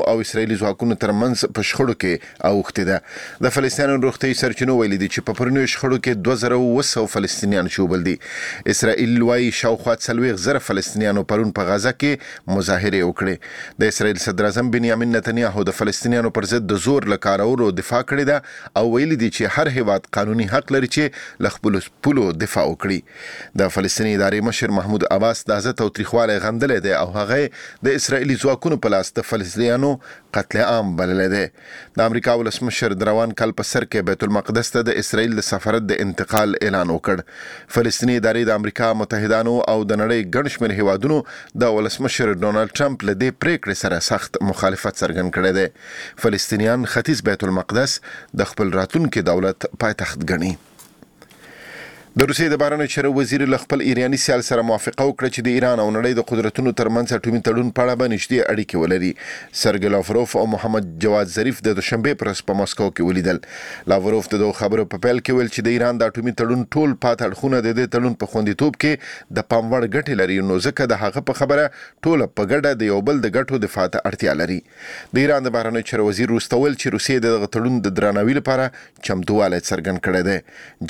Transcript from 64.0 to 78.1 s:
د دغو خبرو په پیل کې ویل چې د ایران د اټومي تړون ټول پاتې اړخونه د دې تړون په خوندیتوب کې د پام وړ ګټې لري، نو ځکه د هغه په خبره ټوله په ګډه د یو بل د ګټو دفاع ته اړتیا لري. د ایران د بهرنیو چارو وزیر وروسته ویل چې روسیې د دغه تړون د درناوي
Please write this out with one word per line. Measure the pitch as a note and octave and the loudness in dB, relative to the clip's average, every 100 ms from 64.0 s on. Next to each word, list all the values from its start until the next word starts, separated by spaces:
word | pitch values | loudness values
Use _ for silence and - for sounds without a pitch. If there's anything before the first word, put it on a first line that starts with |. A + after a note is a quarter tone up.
| G2 A2 F#2+ | 4 0 0
د | G#2+ | 0
دغو | G#2 - | 0 0
خبرو | G#2 A2 G2 | 0 0 -2
په | F#2+ | 0
پیل | A#2+ B2 | 0 0
کې | B2 B2+ | 2 0
ویل | A#2+ | 0
چې | - A2+ | 0 0
د | A#2+ | 2
ایران | A#2+ A#2+ | 2 2
د | A2+ | 0
اټومي | - A#2+ A2+ | 0 -4 -2
تړون | A#2 B2 A#2 D3+ | 0 0 0 0
ټول | D3+ A#2 B2 | 2 2 0
پاتې | A#2 A2+ | 0 -2
اړخونه | G2 C3+ B2+ A2+ | -2 0 2 2
د | A2+ | 0
دې | A#2+ A#2+ | 0 0
تړون | B2 A2+ | 0 -2
په | G#2 | -4
خوندیتوب | A2 G#2 G2 D3 B2 | -2 0 2 0 2
کې | D3+ D3 - - - A#2 | 0 -2 -6 -18 -6 -4
د | - | 0
پام | A#2 A2+ | 0 2
وړ | B2+ A#2 | 0 0
ګټې | B2+ D3+ A2 | -2 -2 0
لري، | F#2 F#2+ G2 | 2 2 2
نو | F#2 A#2+ | 0 0
ځکه | D3 B2+ | 0 0
د | G2+ | 2
هغه | G#2 C3+ - | 0 -2 -4
په | B2+ | -2
خبره | C3+ C#3+ D3 - - - D#3+ | 2 2 0 -4 -20 -4 0
ټوله | D#3+ G2+ - | 2 0 -2
په | G2 | 0
ګډه | C#3+ C#3+ A#2+ | 2 2 0
د | A2 | 2
یو | G2+ G#2+ | 2 2
بل | D3 A2+ | 0 0
د | A2+ | 0
ګټو | C3 C3+ G#2 | 0 -2 -2
دفاع | - F2+ - | 0 0 0
ته | G2 | -4
اړتیا | - F#2+ D2 | -2 0 0
لري. | E2+ F#2 - - - - - | 0 -4 -8 -20 -16 -16 -4
د | A#2+ C#3+ | 2 4
ایران | C#3+ B2+ | 4 2
د | A2+ | -2
بهرنیو | A2+ A2+ G#2+ | 0 -2 -2
چارو | A2+ G#2 | 0 2
وزیر | G2 A#2+ | 2 0
وروسته | A#2 - B2 D3 | 0 2 2 2
ویل | C3 | 0
چې | B2+ G#2+ | -2 -2
روسیې | - C3 A#2 | 0 0 2
د | A2+ | 0
دغه | G2+ | 0
تړون | A2+ A#2+ B2+ G2+ | 0 0 0 0
د | F2+ | 0
درناوي | G#2 | 0